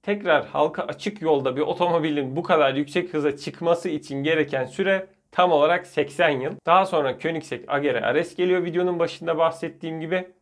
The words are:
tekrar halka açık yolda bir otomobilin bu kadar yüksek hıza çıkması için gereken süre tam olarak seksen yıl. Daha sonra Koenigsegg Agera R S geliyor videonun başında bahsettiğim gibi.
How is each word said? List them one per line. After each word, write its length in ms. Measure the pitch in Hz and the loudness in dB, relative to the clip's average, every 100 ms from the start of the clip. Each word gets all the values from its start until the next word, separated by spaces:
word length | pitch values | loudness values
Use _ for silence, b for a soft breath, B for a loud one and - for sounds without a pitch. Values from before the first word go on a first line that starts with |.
tekrar 440 | - 208 180 147 - | -4 -4 2 2 2
halka 360 | 143 156 156 | 0 0 0
açık 400 | - 139 208 208 | -8 -6 -6 -4
yolda 340 | 160 147 131 127 | 2 2 2 -2
bir 40 | |
otomobilin 760 | 151 131 175 170 156 147 131 143 | -2 0 2 2 0 -2 -2 -4
bu 60 | |
kadar 320 | 170 165 139 | 2 4 4
yüksek 400 | 135 143 180 175 | 2 -2 -2 -2
hıza 220 | 156 147 143 | -2 -2 -2
çıkması 520 | - - 170 170 180 | -10 -4 0 0 0
için 340 | 151 - 139 | -6 -6 -4
gereken 420 | 143 160 143 139 | 0 0 0 -2
süre 420 | 127 - 190 190 190 _ _ | -4 -2 0 0 -4 _ _
tam 200 | - 180 | 2 4
olarak 340 | 156 151 175 175 | 6 4 2 -2
seksen 540 | - 143 - 170 135 | -4 -4 2 2 2
yıl. 120 | 135 196 - | -4 -6 2
Daha 200 | 180 185 | 4 4
sonra 320 | 170 139 123 | 0 0 -2
Koenigsegg 460 | 160 165 - 120 - | -4 -6 -6 -10 -4
Agera 460 | 143 143 120 113 | -2 0 0 0
R 100 | 139 | 0
S 100 | 175 | -2
geliyor 300 | - 180 180 | -2 2 2
videonun 340 | 175 170 180 175 | 0 -2 -2 0
başında 400 | 165 - 165 156 | -2 -4 -4 0
bahsettiğim 640 | 160 160 165 - 165 160 | 0 0 -10 -8 -10 -8
gibi. 280 | 160 185 185 _ | -4 -4 -4 _